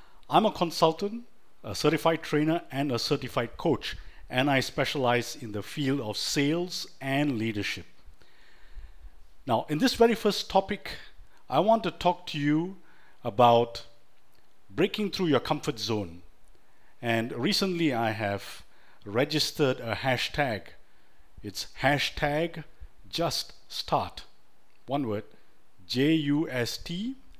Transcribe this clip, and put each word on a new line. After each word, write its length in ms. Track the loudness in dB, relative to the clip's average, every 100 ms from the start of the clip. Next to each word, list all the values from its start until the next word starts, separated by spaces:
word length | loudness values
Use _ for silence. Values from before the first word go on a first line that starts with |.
| -16 -16 2
I'm 160 | 4 4
a 40 |
consultant, 760 | 2 -2 4 4 4 -2 -6 -10 -16 -16 -12
a 120 | -8
certified 480 | 2 4 4 4 2
trainer, 400 | 2 2 4 0 -2
and 180 | -2 0
a 80 | 0
certified 600 | 0 0 0 -2 -2 0
coach, 400 | 2 2 0 -8 -10 -14 -4
and 200 | 2 4
I 100 | 4
specialize 760 | 2 0 0 2 4 4 0 -6
in 160 | -6
the 100 | -6
field 380 | -6 -2 0 2
of 160 | 0 -4
sales 680 | 0 2 4 2 -2 -6 -8 -4
and 340 | 2 4 4 2
leadership. 480 | 0 0 -2 -4 -8 -14 -16 -16 -16 -16 -16 -16 -12 -12 -12 -12 -14 -14 -16 -10 0
Now, 200 | 2 2
in 80 | 2
this 160 | 2
very 220 | 8 6
first 340 | 6 2 0 2
topic, 440 | 2 2 -2 -6 -10 -12 -14 -16 -16 0
I 100 | 4
want 220 | 6 4
to 80 | 2
talk 360 | 2 2 2 -2
to 100 | 0
you 380 | 2 2 0 -6 -14 -18 -18 -8
about 640 | 0 8 10 10 6 -2 -12 -16 -16 -16 -16 -16 -16 -16 -6
breaking 400 | 0 2 2 -2
through 160 | 0 4
your 140 | 4
comfort 380 | 4 0 0 -2
zone. 440 | -2 -2 -2 -8 -14 -16 -16 -16 -16 -18 -16 -4
And 280 | 0 0 0
recently 600 | 0 2 2 2 2 2
I 200 | 4 2
have 500 | 2 0 -2 -4 -12 -14 -16 -16 -14
registered 760 | -2 0 2 2 0 2 2 2
a 160 | -2 0
hashtag. 680 | 2 2 0 0 0 0 -6 -14 -16 -16 -16 -16 -16 -10
It's 240 | -8 -8 -8 0
hashtag 840 | 2 4 2 0 0 2 0 -4 -12 -12 -14 -14 -6
Just 420 | -2 0 0 -4 -10 -10
Start. 540 | -8 2 2 2 -6 -14 -14 -16 -16 -16 -14 -4
One 200 | -2 0
word, 160 | -2 -6 -14 -16 -16 -16 -14 -2
J 280 | 4 6
U 360 | 6 4 2 2
S 260 | 0 -2 -4
T 380 | -6 -4 -4 -6 -12